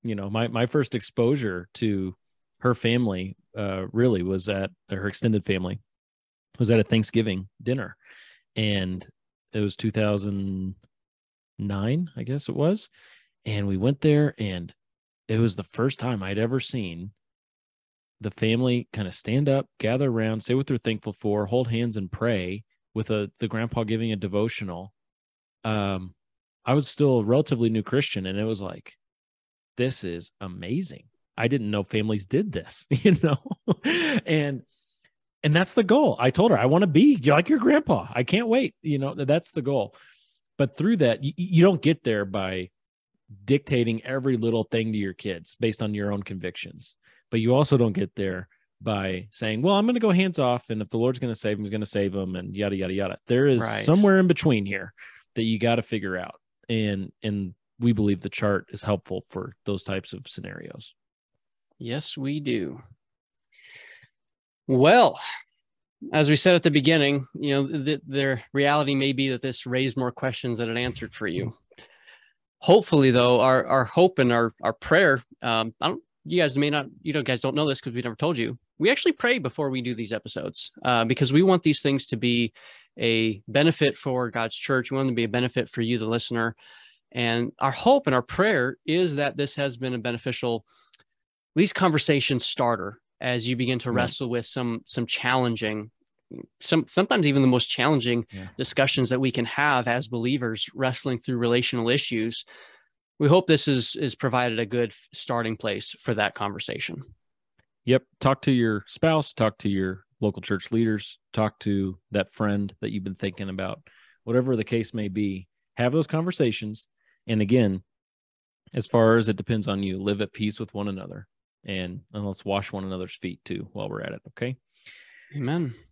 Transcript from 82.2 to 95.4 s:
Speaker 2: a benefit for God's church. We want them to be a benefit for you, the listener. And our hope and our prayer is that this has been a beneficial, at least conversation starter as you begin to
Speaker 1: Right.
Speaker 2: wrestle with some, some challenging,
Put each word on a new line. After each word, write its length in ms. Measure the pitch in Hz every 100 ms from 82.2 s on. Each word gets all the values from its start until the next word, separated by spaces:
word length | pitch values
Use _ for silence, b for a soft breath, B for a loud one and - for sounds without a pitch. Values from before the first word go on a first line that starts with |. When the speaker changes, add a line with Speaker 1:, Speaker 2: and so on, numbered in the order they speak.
| 120 120 117 B B B B -
Speaker 2:
a 420 | 117 113 113 101 -
benefit 500 | 120 160 - 143 -
for 320 | 147 127 120
God's 260 | 117 113 -
church. 360 | - 131 123
We 40 | 135
want 100 | 135
them 80 | 117
to 40 |
be 40 |
a 60 | 113
benefit 400 | 120 123 - -
for 120 | -
you, 160 | 113 120
the 80 | 110
listener. 500 | 117 - 117 113 - B B B B _
And 400 | 127 120 117 120 -
our 120 | 135
hope 340 | 131 233 277 277
and 60 |
our 80 | 127
prayer 560 | - - 202 175 123 - -
is 300 | 165 180 143
that 220 | 143 143
this 180 | 139 -
has 220 | 139 120
been 160 | 131
a 60 | 123
beneficial, 640 | 117 117 135 120 123 117 _ B B B
at 40 | _ _ _ _ _ 151
least 160 | 202 -
conversation 640 | 185 151 - 143 - 127
starter 600 | - - 120 113 92 - _ _
as 260 | 127 123 117
you 80 | 123
begin 240 | 123 127
to 120 | 127
Speaker 1:
Right. 120 | 113
Speaker 2:
wrestle 260 | 120 - 127
with 160 | 120 110
some, 360 | - 123 113 -
some 200 | - 120
challenging, 840 | - 127 131